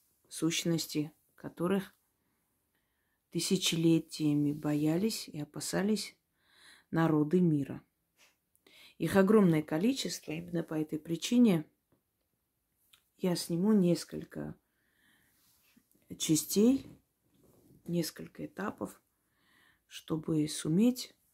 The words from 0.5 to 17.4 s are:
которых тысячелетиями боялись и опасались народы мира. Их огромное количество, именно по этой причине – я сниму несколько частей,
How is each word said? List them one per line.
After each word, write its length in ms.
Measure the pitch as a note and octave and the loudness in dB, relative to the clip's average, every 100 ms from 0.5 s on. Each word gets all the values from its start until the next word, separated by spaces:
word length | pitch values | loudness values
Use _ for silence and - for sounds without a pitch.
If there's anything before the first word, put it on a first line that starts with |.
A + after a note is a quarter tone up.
| E3 E3+ E3 - D3+ D#3 _ _ | -2 -2 -2 -2 -6 -6 _ _
которых 600 | _ D3+ - E3+ G3 G3 _ _ _ _ _ _ _ _ _ _ _ _ _ _ | _ -16 -6 -2 -2 -4 _ _ _ _ _ _ _ _ _ _ _ _ _ _
тысячелетиями 1200 | E3+ - F3+ - E3 E3 E3 - - D3+ D3 D3 | -6 0 0 0 2 4 2 0 -2 0 2 0
боялись 760 | D3 D3+ D3 D3+ E3 A3 G#3+ - | -2 -2 0 0 0 -2 -4 -10
и 100 | D3+ | -12
опасались 760 | D3 D3+ - E3+ G3+ G#3+ - - _ _ _ _ - - - | -12 -10 -6 -2 0 -2 -4 -14 _ _ _ _ -20 -20 -6
народы 500 | D#3+ E3 D#3 D3+ F#3 | 0 2 2 4 4
мира. 400 | F3 D3 C3+ C3 _ _ _ _ _ _ _ _ _ - - - | 4 2 -2 -10 _ _ _ _ _ _ _ _ _ -20 -20 -8
Их 160 | E3 G3 | 0 2
огромное 480 | F#3+ G#3+ F#3 D#3+ | 6 6 6 4
количество, 680 | D3+ D#3 A3 C4+ F3+ E3+ - | 0 0 0 -2 -6 -8 -10
именно 300 | D#3+ F3 E3+ | -10 -6 -6
по 140 | E3 D#3 | -6 -6
этой 240 | D#3 D#3 | -6 -6
причине – 680 | E3 E3 - A#3+ A#3 E3+ D#3 _ _ _ _ _ _ _ _ _ _ _ _ _ _ - | -6 -6 0 6 6 4 0 _ _ _ _ _ _ _ _ _ _ _ _ _ _ -6
я 140 | F#3 E3+ | -2 -2
сниму 380 | - E3+ G3+ | -2 0 2
несколько 840 | G#3+ F3 E3 - D#3 D#3+ D#3 D3+ - _ _ _ _ _ _ _ _ _ _ _ _ _ _ - F3 | 4 4 2 -2 -12 -12 -12 -12 -12 _ _ _ _ _ _ _ _ _ _ _ _ _ _ -18 -8
частей, 720 | - D3+ - G3 A3+ C4+ - - _ _ _ _ | 0 0 0 2 2 2 -4 -20 _ _ _ _